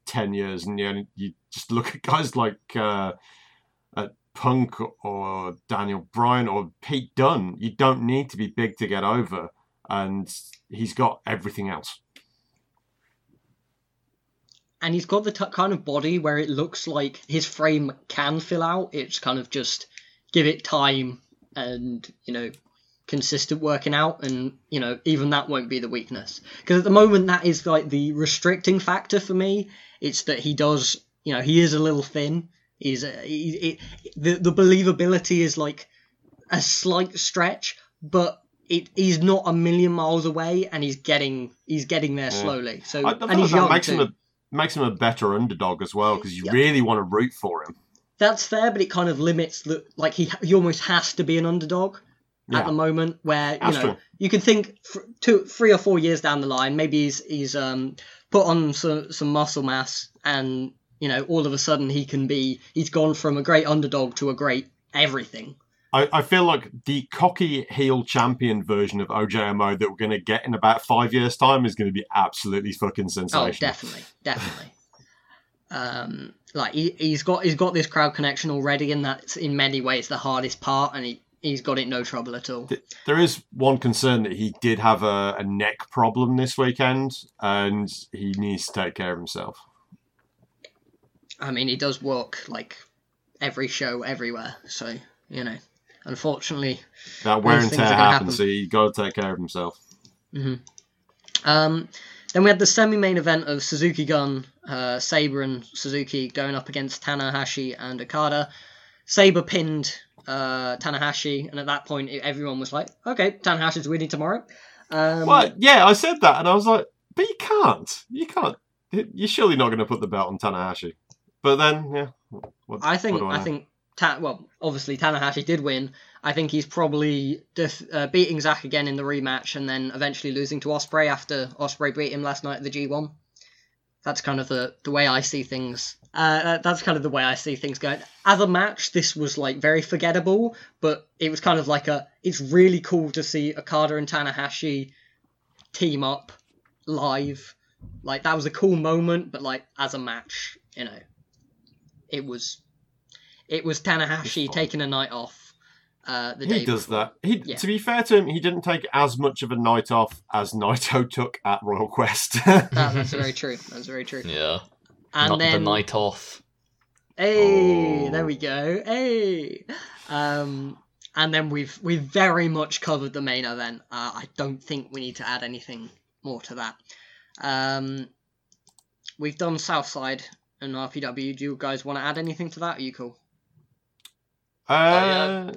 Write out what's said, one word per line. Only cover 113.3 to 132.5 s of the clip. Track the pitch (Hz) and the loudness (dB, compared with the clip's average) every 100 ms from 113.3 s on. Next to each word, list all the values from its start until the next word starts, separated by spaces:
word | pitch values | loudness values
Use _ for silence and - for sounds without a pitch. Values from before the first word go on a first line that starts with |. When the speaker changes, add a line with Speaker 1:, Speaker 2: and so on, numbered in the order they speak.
Speaker 2:
Tanahashi's | 196 185 165 160 160 139 | 0 -2 0 0 -2 -4
winning | 165 156 | -4 -4
tomorrow." | 151 160 226 - - - - - | -4 -4 -4 -6 -20 -20 -20 -6
Um, | 156 160 160 160 | 0 2 2 6
Speaker 1:
Well, | 277 - - | 6 6 6
yeah, | 269 269 185 | 8 10 10
I | |
said | 208 330 330 | 8 4 6
that, | 156 147 | 6 6
and | 170 | 6
I | |
was | 208 220 | 4 6
like, | - - _ _ - | 4 2 _ _ -2
"But | 427 | -2
you | 415 | -2
can't. | - 427 240 101 - - - | 0 4 4 4 -4 -12 -10
You | 262 320 | -8 -4
can't. | 370 - - _ _ - | -2 -2 -4 _ _ -6
Y-, | 196 220 | -4 -4
you're | 185 214 | -4 -2
surely | - 208 139 | 4 6 6
not | 120 | 4
gonna | 113 107 | 2 0
put | 120 | -2
the | 101 | -2
belt | 98 95 | -2 -2
on | 95 | -2
Tanahashi." | 104 92 92 90 87 - _ _ _ _ | -4 -2 -4 -6 -10 -14 _ _ _ _
But | 139 139 | 4 6
then, | 151 151 147 | 6 4 -4
yeah. | 143 139 _ - 104 - _ - | -6 -6 _ -20 -18 -18 _ -14
What, | 104 | -6
Speaker 2:
I | 151 180 | -2 -2
think, | 220 | -2
Speaker 1:
what | 170 | -2
do | - | -2
I | - | -2
Speaker 2:
I | |
Speaker 1:
know? | 170 | -4
Speaker 2:
think, | 147 - _ _ - | -8 -12 _ _ -2
Ta-, | 165 135 | 0 0
well, | 151 - - - | -6 -8 -14 -8
obviously | 160 135 - 139 | -6 -6 -6 -2
Tanahashi | 156 147 139 143 131 | 0 0 -2 -4 -2
did | 165 | -2
win. | 143 131 135 - - - | 0 -2 -4 -12 -20 -10
I | 151 | -4
think | 156 156 | -2 0
he's | 147 147 | -2 -4
probably | - 156 147 151 143 139 156 _ - | -2 0 2 0 0 -2 -6 _ -4
def-, | 156 - - | -4 -4 -8
uh, | 156 143 | -4 0
beating | 180 170 156 | 4 4 2
Zack | 147 147 135 | 0 0 -2
again | 147 143 | -2 -2
in | 139 | -2
the | |
rematch, | 139 143 131 131 - 147 | -4 -2 -2 -4 -6 -8
and | 139 | -6
then | 131 131 131 | -4 -6 -4
eventually | 143 135 143 | -4 -4 -6
losing | 135 135 147 | -4 -4 -4
to | 143 | -4
Ospreay | 147 - 156 151 | -4 0 2 2
after | 139 - 143 127 - | 0 -4 -6 -6 -6
Ospreay | 143 - 147 139 | -8 -2 -4 -2
beat | 147 | -4
him | 143 | -4
last | 143 139 | -6 -6
night | 147 | -8